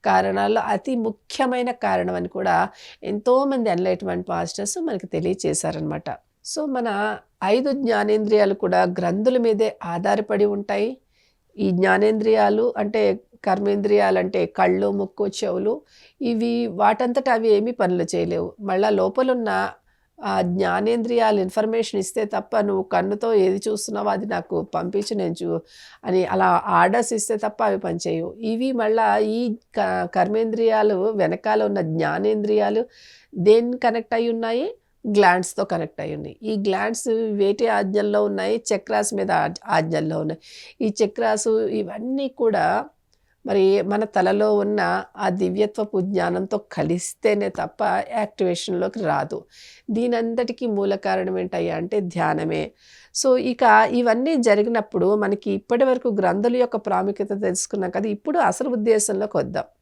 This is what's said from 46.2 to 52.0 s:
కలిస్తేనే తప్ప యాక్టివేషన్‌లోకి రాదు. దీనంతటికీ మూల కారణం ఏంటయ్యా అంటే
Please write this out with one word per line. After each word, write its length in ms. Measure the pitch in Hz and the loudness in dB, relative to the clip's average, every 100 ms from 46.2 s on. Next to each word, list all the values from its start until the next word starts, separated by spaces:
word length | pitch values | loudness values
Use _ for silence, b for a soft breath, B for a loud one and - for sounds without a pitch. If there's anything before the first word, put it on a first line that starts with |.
| 175 180 190 208 - | 0 -2 -2 -4 -6
కలిస్తేనే 760 | - 151 175 - - 220 208 202 | -6 -2 -2 -4 -2 0 0 -2
తప్ప 360 | 190 170 - 208 190 - | -4 -8 -4 -2 -2 -2
యాక్టివేషన్‌లోకి 920 | 233 208 - 185 175 - 180 185 220 | -4 -6 -2 -2 -2 -4 -4 -4 -4
రాదు. 440 | 175 147 147 - - B B B - | -2 -2 -4 -8 -12 B B B -6
దీనంతటికీ 760 | 220 247 233 226 233 240 240 240 | -2 0 0 -2 -2 -4 -4 -2
మూల 280 | 202 196 | -2 0
కారణం 440 | 196 196 185 185 185 | -2 -2 -2 -2 -4
ఏంటయ్యా 380 | 180 180 170 160 | -4 -4 -4 -4
అంటే 240 | 180 208 | -4 -4